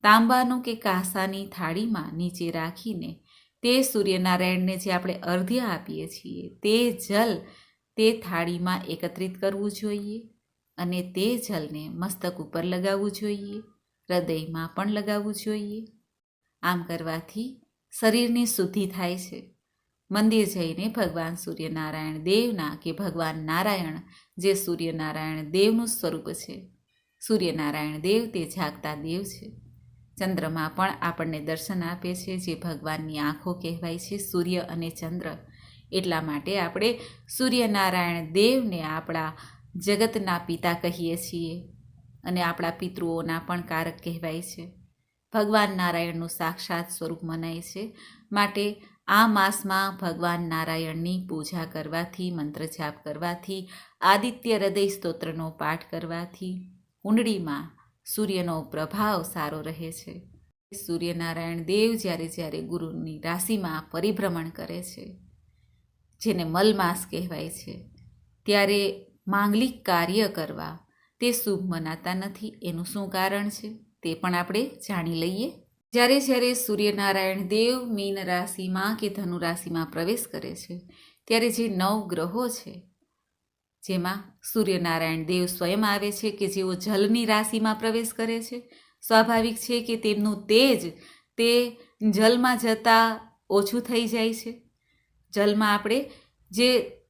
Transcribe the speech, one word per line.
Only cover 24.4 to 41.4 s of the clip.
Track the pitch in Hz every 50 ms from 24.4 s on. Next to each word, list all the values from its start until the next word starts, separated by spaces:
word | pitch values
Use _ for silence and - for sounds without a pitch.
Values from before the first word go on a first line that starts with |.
| 175 196 196
સૂર્યનારાયણ | 190 190 - 175 165 170 165 160 160 156 156 151 156 156 156 156 156 156 147
દેવનું | 160 185 196 220 226 226 233 226
સ્વરૂપ | - - - 165 160 160 160 175 170
છે, | - - - - 190 - - _ _ _ _ _ _ _ _ _ _ -
સૂર્યનારાયણ | - 220 208 180 170 156 160 151 147 147 156 151 151 151 156 151
દેવ | 185 208 226 233 220
તે | - 185 165 151
જાગતા | - 190 175 151 190 - - 156 151 147
દેવ | 147 160 165 185 202
છે. | 196 - - - - - - - - - - - - - - - _ _
ચંદ્રમા | - 196 185 190 170 160 160 160 165 156 156
પણ | 156 - 190 196 - -
આપણને | - 170 165 - 170 165 160 151
દર્શન | 147 156 160 160 160 - 196 180 170
આપે | 165 175 180 - 180 180
છે, | 180 - - 185
જે | 185 180 180 165
ભગવાનની | - - 175 160 143 - 156 156 156 156 156 156 151
આંખો | 147 147 156 147 - 185 175
કહેવાય | 175 180 165 170 165 165 170 165 180
છે, | - - 202 202
સૂર્ય | 196 - - 180 175 175 180 180 -
અને | 175 165 170 165 165
ચંદ્ર. | 160 - - 160 170 180 175 160 151 - - - - - - - - - - _
એટલા | - 190 185 180 170 160 160
માટે | 156 147 147 135 - 196
આપણે | 202 180 170 - 196 208 233 233 233 - - - - - -
સૂર્યનારાયણ | - - 254 254 240 247 240 220 208 202 190 190 185 185 175 175 170 170 165 156 160
દેવને | 190 208 233 254 269 247 214 185 170 160
આપણા | 156 156 160 160 - 165 165 160 156 156 - - - - - - - - 175
જગતના | 185 196 208 202 226 220 220 226 202 190 175 175 175
પિતા | - 170 165 - 175 170
કહીએ | 170 - 175 175 - 175 165 165 170
છીએ | - - - 170